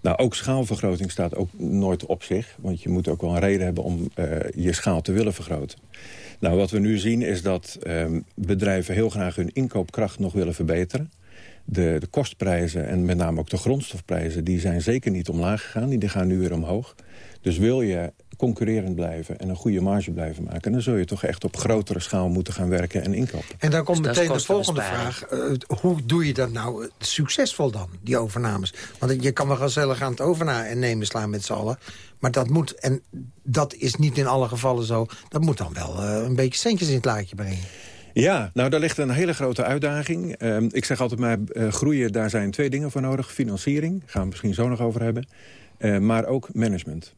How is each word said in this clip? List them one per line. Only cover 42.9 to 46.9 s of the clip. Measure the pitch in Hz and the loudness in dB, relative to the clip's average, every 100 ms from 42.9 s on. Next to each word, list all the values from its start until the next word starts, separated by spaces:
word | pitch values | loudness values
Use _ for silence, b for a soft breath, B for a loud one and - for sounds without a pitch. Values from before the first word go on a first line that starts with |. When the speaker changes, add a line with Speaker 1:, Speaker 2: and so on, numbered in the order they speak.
Speaker 1:
voor | 135 | -2
nodig. | 131 131 131 | -2 -2 -4
Financiering, | - 120 98 - 147 160 190 | -2 -2 0 0 0 0 -4
gaan | - | -4
we | 101 | -4
het | 95 | -4
misschien | 95 107 | -2 -2
zo | 92 120 | 0 0
nog | 120 | 2
over | 117 113 | 0 0
hebben. | 113 117 131 B B B B B | 0 -2 -6 B B B B B
Eh, | 107 101 | 2 4
maar | 104 113 | 4 4
ook | - 135 - | 2 -2 -2
management. | 110 113 92 78 | 0 0 0 -4